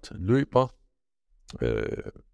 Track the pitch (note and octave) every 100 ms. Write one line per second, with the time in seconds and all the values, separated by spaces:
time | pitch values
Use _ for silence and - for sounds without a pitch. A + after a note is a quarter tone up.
0 | - G#2 F2+ C3 C#3+ B2 B2+ - _ _
1 | _ _ _ _ - - A#1+ G#1+ - -
2 | - - _